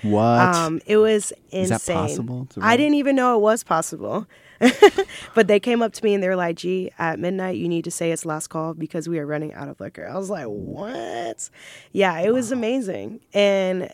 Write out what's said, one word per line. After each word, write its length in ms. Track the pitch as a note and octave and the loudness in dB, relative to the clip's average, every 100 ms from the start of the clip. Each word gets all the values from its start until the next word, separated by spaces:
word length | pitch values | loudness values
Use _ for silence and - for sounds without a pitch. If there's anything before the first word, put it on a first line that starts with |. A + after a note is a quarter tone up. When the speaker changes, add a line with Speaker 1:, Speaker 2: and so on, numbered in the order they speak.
Speaker 1:
What? 380 | G#2+ G#2 A2+ A#2+ F3+ E3+ | 0 4 4 6 4 4
Speaker 2:
Um, 260 | E3 E3 - | 2 -2 2
it 100 | G#3+ | 4
was 340 | G#3+ G#3+ - - _ | 4 2 -2 -10 _
Speaker 1:
Is 180 | F#3 F#3 | -4 0
that 60 | A2+ | -2
Speaker 2:
insane. 200 | - E3 | 0 -2
Speaker 1:
possible 500 | D3+ D3 A#2 B2 C3 | -2 -4 -6 -8 -10
to 100 | - | -2
Speaker 2:
I 80 | G3+ | 2
Speaker 1:
run? 80 | A#3+ | 4
Speaker 2:
didn't 160 | D4 D4 | 4 2
even 200 | C#4 C4+ | 2 2
know 200 | B3 A#3 | 2 4
it 40 | |
was 220 | G#3 A3+ | 2 2
possible. 640 | - D#3+ E3 E3 G2+ D#3 G#3+ _ - - | 0 -2 -2 -8 -6 -6 -8 _ -20 2
<laughs> 80 | A#3+ - G#4 - G4 - - - | 2 8 8 8 -2 -8 -2 2
But 120 | G#3+ | 4
they 120 | G#3 | 4
came 220 | B3 A#3 | 4 0
up 100 | A3+ | 0
to 100 | - | 0
me 100 | A3 | 0
and 80 | G3+ | 2
they 40 | F#3 | 2
were 80 | F#3 | 0
like, 200 | E3+ E3+ | -2 -2
"G, 360 | F3+ F#3 F#3 - | -4 -4 -4 -4
at 220 | E3 D#3+ | -4 -2
midnight, 380 | F3 F#3+ F#3 F3+ | -4 -4 -4 -4
you 100 | E3+ | -2
need 160 | E3+ E3+ | -2 -4
to 60 | |
say 200 | - E3+ | -4 -4
it's 140 | E3 E3 | -2 -4
last 220 | D#3 - | -6 -6
call 260 | D#3+ D#3+ | -6 -6
because 340 | D#3+ D#3+ E3+ D#3+ | -6 -8 -6 -4
we 120 | E3 | -4
are 60 | C#3+ | -4
running 280 | D3+ D3+ | -6 -6
out 140 | - C#3 | -10 -14
of 100 | - | -14
liquor." 280 | G2 - E2 | -14 -14 -10
I 100 | D#3 | -8
was 120 | F#3+ | -8
like, 160 | F#3+ B2 | -8 -8
"What?" 1040 | G#2 - G2+ G3+ C4 - - - - - - - - - | -10 -10 -10 -10 -10 -8 -8 -8 -10 -14 -16 -20 -20 -6
Yeah, 280 | - F#3+ E3 | 0 0 0
it 120 | F#3+ | 0
was 180 | B3 A3+ | 0 -2
Speaker 1:
Wow. 60 | B3+ | -2
Speaker 2:
amazing. 640 | A3 C4 G3 C3 G2+ A3 - | -2 -2 -4 -8 -10 -14 -4
And 580 | G3+ G3+ G3 F#3 F#3 - | 2 2 4 0 -2 -6